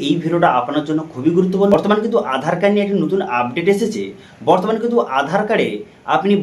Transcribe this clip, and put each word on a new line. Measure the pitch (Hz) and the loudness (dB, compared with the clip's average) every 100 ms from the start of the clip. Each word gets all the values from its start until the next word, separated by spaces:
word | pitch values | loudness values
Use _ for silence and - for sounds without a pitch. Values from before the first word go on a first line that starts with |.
| 143 | 0
এই | - | -2
ভিডিওটা | 156 170 165 127 | 0 2 2 2
আপনার | 123 147 151 | 0 -4 -2
জন্য | 156 - | -4 -4
খুবই | 127 151 175 | -2 0 2
গুরুত্বপূর্ণ। | 185 190 202 175 | 2 2 4 2
বর্তমানে | 196 208 220 | 2 0 0
কিন্তু | - 127 131 | -2 -2 -2
আধার | 156 175 | -2 0
কার্ড | 202 | 2
নিয়ে | 208 202 | 2 0
একটা | 196 | 0
নতুন | 151 190 123 123 | 0 0 -2 -2
আপডেট | 120 147 175 196 | -2 -2 0 0
এসেছে। | 226 101 98 - - - 123 | 0 -4 -8 -12 -20 -6 2
বর্তমানে | 180 214 220 | 2 2 -2
কিন্তু | 233 233 - 131 | 0 0 0 0
আধার | 160 202 208 | 0 -2 0
কার্ডে | 202 117 104 - - - 156 | 0 -2 -4 -12 -12 -2 0
আপনি | 196 196 | 2 2